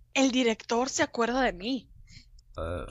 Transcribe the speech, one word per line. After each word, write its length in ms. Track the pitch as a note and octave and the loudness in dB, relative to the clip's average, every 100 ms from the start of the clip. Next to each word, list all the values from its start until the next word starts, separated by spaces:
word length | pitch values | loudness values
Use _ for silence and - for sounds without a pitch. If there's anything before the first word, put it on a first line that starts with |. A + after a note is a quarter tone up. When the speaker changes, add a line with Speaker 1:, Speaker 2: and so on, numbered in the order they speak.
| - | -4
Speaker 1:
el 180 | - C4+ | 2 4
director 600 | B3 A#3+ A3 - A#3 C4 | 4 2 0 -2 -2 0
se 120 | - | 0
acuerda 380 | D4 - A3+ B3+ | -2 0 0 2
de 140 | B3 | 0
mí. 360 | F3 G3+ C4+ - - - - - - - - | -2 -4 -4 -6 -20 -20 -20 -20 -20 -16 -8
Speaker 2:
Ah. 260 | D#2+ F2 - | -6 -6 0